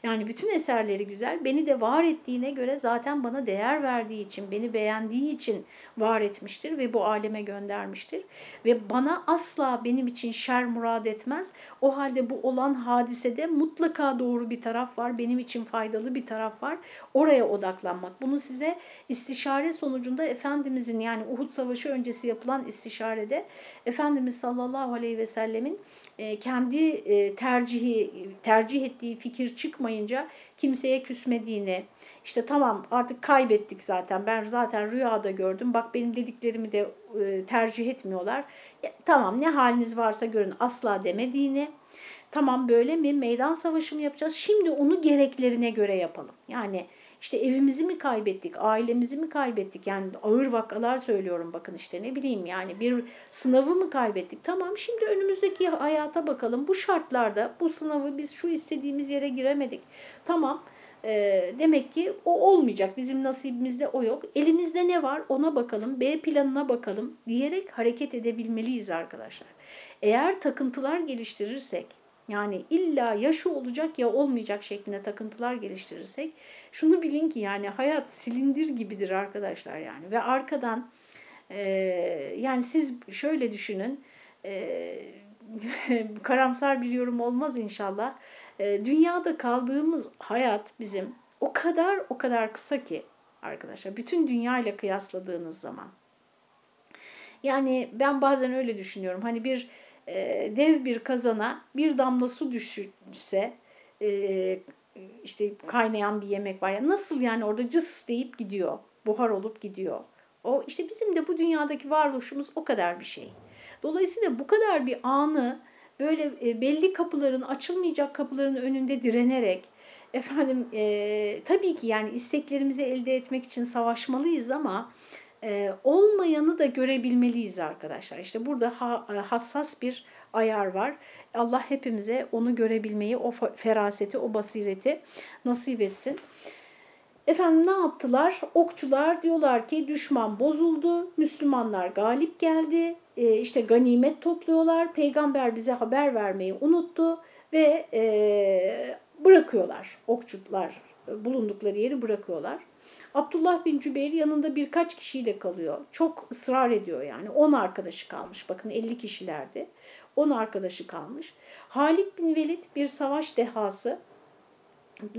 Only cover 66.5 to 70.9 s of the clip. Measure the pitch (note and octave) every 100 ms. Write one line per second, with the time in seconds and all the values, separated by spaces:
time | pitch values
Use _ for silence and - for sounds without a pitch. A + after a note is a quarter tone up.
66.5 | C4+ C#4 A#3+ A3 G3+ B3 - - A#3 C#4+
67.5 | F#4 G4 - A#3 A#3+ C#4+ B3 A#3 A3+ A3+
68.5 | A3 A3+ B3+ G3 E3 E3 - A2 - -
69.5 | - - - - - G#3 A#3 D#4+ F#4+ D4
70.5 | - C4+ B3 C4